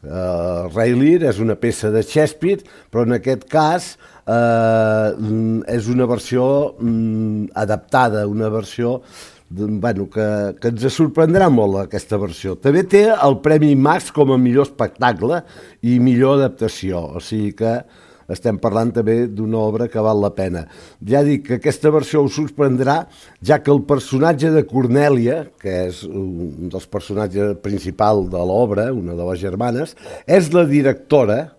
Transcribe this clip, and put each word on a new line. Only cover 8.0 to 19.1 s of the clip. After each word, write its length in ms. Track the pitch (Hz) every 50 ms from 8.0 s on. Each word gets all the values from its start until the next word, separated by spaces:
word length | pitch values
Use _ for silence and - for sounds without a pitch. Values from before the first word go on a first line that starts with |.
| 127 123 107 107 104
una 220 | 104 104 107 113 107
versió 540 | 107 110 104 - - - 120 120 123 127 - - - - - - - _ _ _
de, 160 | 87 92 104
bueno, 420 | 107 107 104 90 120 107 95 98 90
que, 460 | - 110 107 104 107 104 104 101 92 -
que 80 | - 117
ens 180 | 117 107 117 135 -
sorprendrà 560 | - 160 151 143 160 160 156 170 190 196 175
molt 300 | 139 120 107 101 95 98 98
aquesta 340 | 87 - 101 - - 107
versió. 380 | 101 101 95 85 - - 95 90
També 300 | - - 135 143 175 190
té 240 | 185 196 202 208 220
el 300 | 220 202 139 143 135 - -
Premi 320 | 151 156 151 151 151 143
Max 380 | 135 131 147 165 175 - - -
com 180 | - 147 131
a 80 | 135 127
millor 300 | 127 123 120 135 139 139
espectacle 760 | - - 120 98 - - 127 123 113 80 92 123 165 175 151 - - - - - - _ -
i 160 | 117 123 123
millor 400 | 120 131 123 120 131 135 139 139
adaptació, 640 | 135 127 - - 113 110 - - - 95 92 87 85 71 71
o 40 | 87
sigui 320 | - - 110 107 104 104 98
que 280 | - 110 113 113 123 127 _ _ - - - - _ _ -
estem 320 | 92 - - 117 104 95 -
parlant 300 | 113 101 110 113 120 -
també 300 | 117 110 107